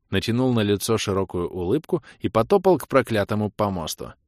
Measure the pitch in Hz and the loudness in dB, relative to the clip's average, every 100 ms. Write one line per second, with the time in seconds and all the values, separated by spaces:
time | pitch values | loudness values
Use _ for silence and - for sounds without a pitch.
0 | _ 98 - 120 131 117 104 101 - 110 | _ -2 0 0 2 2 2 0 0 -2
1 | - 95 95 90 87 92 90 139 - 175 | 0 -2 -2 -4 -6 -4 -2 -2 -2 -6
2 | - - 104 113 117 202 190 160 - 135 | -6 -8 -2 0 2 4 4 2 2 0
3 | 120 107 98 104 107 - 104 92 78 - | 2 0 0 -2 -2 -2 -2 -2 -6 -10
4 | 62 - | -14 -16